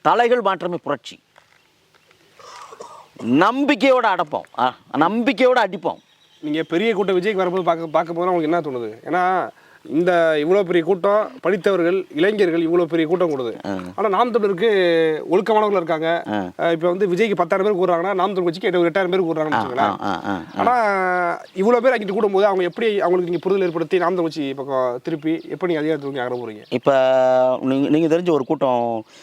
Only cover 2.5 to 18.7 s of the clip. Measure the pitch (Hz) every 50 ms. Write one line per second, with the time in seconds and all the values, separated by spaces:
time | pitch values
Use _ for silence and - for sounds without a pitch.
2.5 | - - - - - - - - - - - - _ - - - - - 175 208
3.5 | 240 269 285 269 294 208 208 277 262 254 233 220 190 175 175 147 139 104 - -
4.5 | _ - 120 127 123 - _ _ - 135 156 170 208 233 233 233 262 185 254 247
5.5 | 254 247 220 190 185 190 - 156 98 - _ _ _ _ _ _ _ _ - 151
6.5 | 147 156 160 - 165 170 208 233 226 180 202 185 196 180 180 214 214 185 190 180
7.5 | 175 190 180 170 170 165 165 160 147 160 175 160 170 165 175 185 180 175 160 151
8.5 | 165 175 160 151 131 123 117 110 107 113 - - 151 180 180 185 185 180 147 107
9.5 | - - - - - - _ - - 151 180 175 180 170 165 160 156 151 147 160
10.5 | 185 202 202 165 180 165 165 156 202 185 165 202 202 214 214 - - - - 170
11.5 | 190 208 156 208 196 175 165 170 180 196 180 - - 143 165 202 214 208 208 175
12.5 | 160 165 170 160 170 175 175 156 165 165 160 151 175 180 185 170 147 135 127 117
13.5 | 101 - - 98 98 92 92 90 90 - 202 220 190 185 240 247 214 233 208 202
14.5 | 196 165 202 233 214 196 185 175 170 165 165 160 156 151 - - 160 190 196 202
15.5 | 220 214 214 208 202 190 170 165 170 156 160 160 170 170 - - 107 104 95 90
16.5 | - - - 170 170 160 156 180 175 190 208 190 175 175 220 226 202 190 175 165
17.5 | 196 196 190 214 214 170 185 180 175 165 170 190 202 185 175 202 202 185 180 175
18.5 | 160 185 190 214